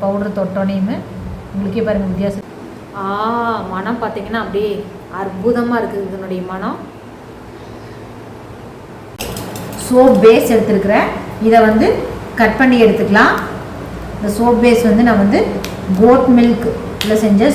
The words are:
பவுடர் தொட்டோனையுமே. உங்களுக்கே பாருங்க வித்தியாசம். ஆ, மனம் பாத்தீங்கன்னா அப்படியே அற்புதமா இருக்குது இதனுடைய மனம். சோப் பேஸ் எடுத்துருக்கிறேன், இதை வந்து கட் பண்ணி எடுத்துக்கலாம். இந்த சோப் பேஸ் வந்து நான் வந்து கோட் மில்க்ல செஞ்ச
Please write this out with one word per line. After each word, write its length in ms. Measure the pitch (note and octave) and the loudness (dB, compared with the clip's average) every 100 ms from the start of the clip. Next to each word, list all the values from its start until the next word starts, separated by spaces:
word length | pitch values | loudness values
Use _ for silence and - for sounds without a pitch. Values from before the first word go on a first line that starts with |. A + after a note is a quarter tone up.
பவுடர் 340 | G3 G3+ G3+ G3 | -4 -2 -4 -4
தொட்டோனையுமே. 560 | F3+ G3 G3 G3 G3 D4 - - - - - | -4 -2 -2 -2 -2 -4 -8 -12 -10 -12 -8
உங்களுக்கே 300 | G3 G3 A3 G#3+ | -6 -4 -2 0
பாருங்க 220 | G3+ F#3+ | 0 -2
வித்தியாசம். 320 | F3 G3 G3 - - - - - G3+ | -2 -2 -4 -12 -16 -18 -18 -16 -10
ஆ, 60 | G3 G3+ A3 A#3 A#3 A3 F#3+ | -6 -2 -2 -2 -2 -4 -6
மனம் 300 | F#3 G#3+ A#3+ | -6 -6 -4
பாத்தீங்கன்னா 400 | A3 G#3+ G3 A3+ | -6 -6 -6 -6
அப்படியே 260 | G3 G3 G#3+ F#3+ - - - F3+ | -4 -4 -2 -4 -8 -16 -14 -10
அற்புதமா 520 | G3 F#3 A3+ A#3+ A#3+ A#3 | -8 -2 0 0 0 -2
இருக்குது 260 | G3 G3+ F#3+ | -2 -6 -8
இதனுடைய 340 | F#3+ F#3 F#3 F3+ | -8 -8 -8 -8
மனம். 260 | F#3 G#3+ D4+ - - - - - - - - - - - - - - - - - - - - - - - - - - - - - - - | -8 -8 -8 -14 -18 -20 -20 -20 -18 -18 -18 -18 -16 -18 -18 -18 -18 -18 -18 -18 -18 -18 -18 -18 -18 -18 -12 -10 -10 -10 -12 -12 -12 2
சோப் 280 | B3+ C4 G3 | 4 6 8
பேஸ் 300 | A3 A#3 - | 8 6 4
எடுத்துருக்கிறேன், 540 | A3+ - G3 F#3+ A#3 E4 - - - A3 | 2 2 2 2 2 0 -4 -10 -2 4
இதை 100 | A3+ G#3+ | 6 6
வந்து 180 | A3 F#4 B4 - - - - | 4 2 0 -4 -10 -8 0
கட் 180 | G#3+ - | 0 4
பண்ணி 160 | C4 B3 | 4 6
எடுத்துக்கலாம். 500 | G#3+ F#3+ G3 G#3 C#4 A4 - - - - - - - - | 6 4 2 4 4 2 -6 -10 -12 -12 -12 -12 -10 -6
இந்த 140 | G#3 A3 | -4 0
சோப் 240 | A#3 A3+ | 2 4
பேஸ் 180 | A#3+ A3+ A3+ | 4 4 4
வந்து 160 | G#3 A#3+ | 4 4
நான் 140 | G3+ | 4
வந்து 160 | G3+ D#4 - - - - - F#3 | 4 2 0 -2 -8 -8 -2 4
கோட் 280 | A#3 C4 B3+ A#3+ | 6 6 6 6
மில்க்ல 760 | A#3 G#3 A3+ - - - G#3+ A3 | 4 2 -2 -4 -8 -6 -2 0
செஞ்ச 260 | A3 G3+ C#4 | 4 4 4